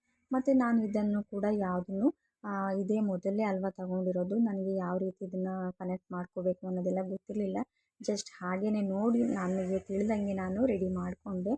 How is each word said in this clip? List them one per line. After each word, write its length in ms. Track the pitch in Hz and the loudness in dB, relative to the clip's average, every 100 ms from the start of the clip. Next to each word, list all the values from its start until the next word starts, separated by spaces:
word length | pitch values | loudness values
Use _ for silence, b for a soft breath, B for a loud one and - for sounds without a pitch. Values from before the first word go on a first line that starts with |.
| _ _ - | _ _ -4
ಮತ್ತು 200 | 262 262 | 0 4
ನಾನು 320 | 262 240 233 | 4 6 2
ಇದನ್ನು 380 | 214 208 208 208 | 2 0 2 0
ಕೂಡ 220 | 208 202 202 | -2 -2 0
ಯಾವುದನ್ನು, 640 | 214 190 180 180 196 240 - _ _ | 2 2 0 -2 2 2 0 _ _
ಆ, 280 | 208 196 196 | -6 -4 -2
ಇದೇ 280 | 196 196 214 | 0 0 2
ಮೊದಲೇ 420 | 208 185 196 202 | 2 0 0 0
ಅಲ್ವಾ 280 | 220 190 190 | 2 0 -2
ತಗೊಂಡಿರೋದು, 680 | 190 185 185 185 180 180 208 | -4 -4 0 0 0 0 2
ನನಗೆ 400 | 233 196 190 190 | 2 2 0 0
ಯಾವ 220 | 180 185 | 0 0
ರೀತಿ 260 | 190 185 | -2 -4
ಇದನ್ನು 480 | 185 185 185 185 185 | -6 -4 -2 -2 -4
ಕನೆಕ್ಟ್ 400 | - 185 185 - | -4 -4 -6 -6
ಮಾಡ್ಕೋಬೇಕು 540 | 180 180 - 180 180 185 | -8 -6 -2 0 0 -2
ಅನ್ನೋದೆಲ್ಲ 320 | 180 180 180 | -2 0 -2
ಗೊತ್ತಿರಲಿಲ್ಲ. 560 | 185 196 - 208 196 190 254 _ _ - | -2 -6 -6 -4 -2 -2 -6 _ _ -12
just 240 | 208 202 - - | -4 -4 -4 -8
ಹಾಗೇನೆ 380 | 180 185 208 214 | -4 -2 0 0
ನೋಡಿ 420 | 196 190 226 233 | 0 0 2 2
ನನಗೆ 560 | 233 208 180 190 185 190 | 2 0 0 0 0 -2
ತಿಳಿದಂಗೆ 540 | 190 196 208 214 202 | -2 -2 2 0 0
ನಾನು 340 | 190 185 190 262 | -2 -2 2 2
ರೆಡಿ 220 | 202 185 | 2 0
ಮಾಡಿಕೊಂಡೆ. 640 | 185 180 180 - 185 185 | -2 -4 -6 -6 -4 -2